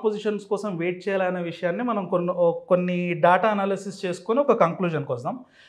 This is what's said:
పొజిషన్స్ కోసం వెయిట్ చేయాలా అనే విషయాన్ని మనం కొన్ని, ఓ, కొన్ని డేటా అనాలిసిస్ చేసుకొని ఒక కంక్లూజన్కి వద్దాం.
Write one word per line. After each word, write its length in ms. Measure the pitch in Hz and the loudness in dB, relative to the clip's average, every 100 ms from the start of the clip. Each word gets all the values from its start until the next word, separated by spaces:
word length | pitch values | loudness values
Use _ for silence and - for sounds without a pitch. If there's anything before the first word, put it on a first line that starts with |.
పొజిషన్స్ 420 | 226 208 214 208 202 | -2 -2 -2 -4 -4
కోసం 300 | 196 208 170 | -4 -4 -4
వెయిట్ 320 | 170 180 196 | -4 -4 -2
చేయాలా 160 | 196 | -2
అనే 180 | 185 180 | 0 -2
విషయాన్ని 400 | 170 156 175 185 | -6 -4 -2 -2
మనం 240 | 247 208 180 | -2 -4 0
కొన్ని, 260 | 180 175 | 0 0
ఓ, 200 | 175 170 | 2 2
కొన్ని 600 | 170 - 180 180 180 175 | 2 2 2 2 -2 -2
డేటా 340 | 165 170 185 220 | 2 4 6 4
అనాలిసిస్ 560 | 208 196 190 202 - | 0 0 -2 -6 -6
చేసుకొని 360 | 190 175 - 240 | -6 -4 0 2
ఒక 120 | - | 4
కంక్లూజన్కి 600 | 196 170 170 175 156 139 | 4 2 2 -2 -2 -4
వద్దాం. 280 | 123 147 247 - _ | -6 -6 -8 -12 _